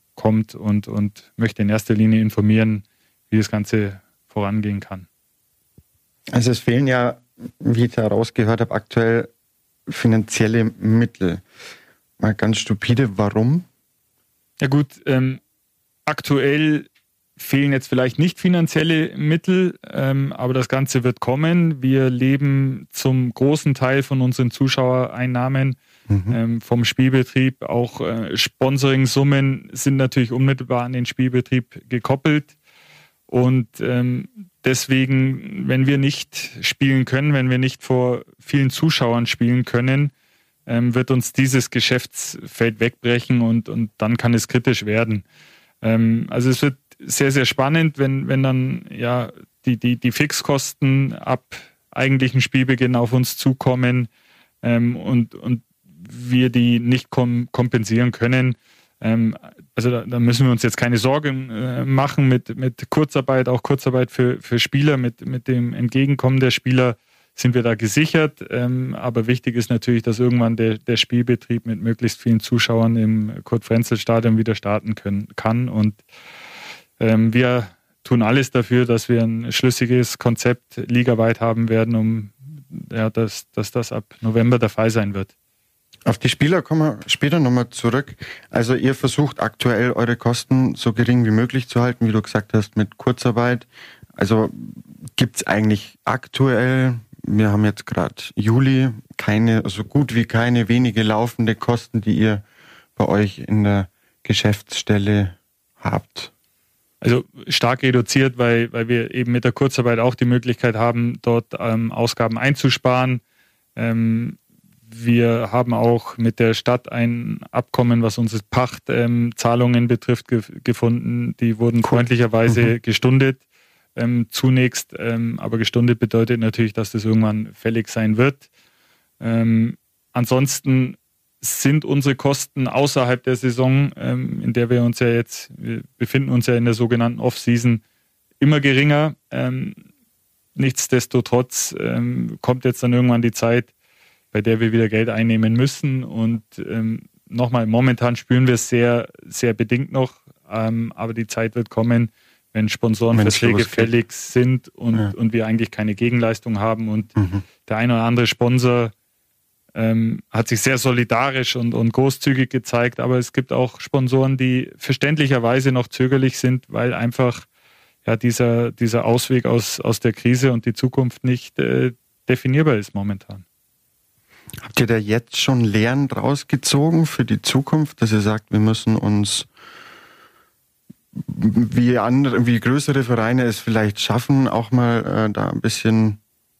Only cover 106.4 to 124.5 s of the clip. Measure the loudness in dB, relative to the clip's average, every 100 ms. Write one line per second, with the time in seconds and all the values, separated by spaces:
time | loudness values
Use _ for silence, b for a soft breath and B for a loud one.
106.4 | _ _ _ _ _ -6 0 0 -2 -14
107.4 | -6 -2 0 0 2 2 2 2 2 2
108.4 | 2 2 0 -4 -2 -2 -2 -4 -2 0
109.4 | 0 0 0 0 0 2 2 2 2 2
110.4 | 0 -2 0 0 0 0 -2 -2 0 0
111.4 | -2 -6 -2 -2 -2 -2 -2 -2 -4 -2
112.4 | -2 2 0 2 0 2 0 -2 -6 _
113.4 | _ _ _ -6 -2 0 2 0 -2 -10
114.4 | _ _ _ _ _ -6 2 4 4 2
115.4 | 0 -2 0 2 2 2 -2 -2 -2 2
116.4 | 0 0 0 -2 -2 -2 -2 -2 -6 -8
117.4 | -6 -6 -4 0 2 4 2 0 -2 -2
118.4 | -4 -2 -2 -4 -4 0 0 0 -2 -2
119.4 | 0 2 4 4 2 0 0 -2 0 -2
120.4 | -4 -8 -4 0 0 0 -2 -4 -4 -2
121.4 | -2 0 0 2 2 2 2 2 2 4
122.4 | 4 4 2 2 0 0 4 4 4 0
123.4 | _ b b b b -6 -2 0 -2 0
124.4 | 2